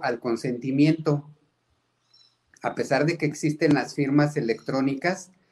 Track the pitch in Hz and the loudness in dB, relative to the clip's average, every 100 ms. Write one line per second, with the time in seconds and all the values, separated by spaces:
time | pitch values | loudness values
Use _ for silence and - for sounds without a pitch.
0 | 131 117 120 117 131 120 135 139 156 156 | 0 -4 -2 -2 -2 -4 -2 4 4 4
1 | 156 143 - - _ _ _ _ _ _ | 0 -2 -4 -20 _ _ _ _ _ _
2 | _ _ _ _ _ _ 120 - 117 135 | _ _ _ _ _ _ -8 -4 0 0
3 | 151 151 151 - 156 151 160 139 120 - | 0 0 -2 -2 -4 2 2 2 0 -2
4 | 139 147 147 147 113 110 - 131 135 135 | 2 2 2 0 -2 -2 -2 -2 0 0
5 | 175 185 - _ _ | -2 -4 -8 _ _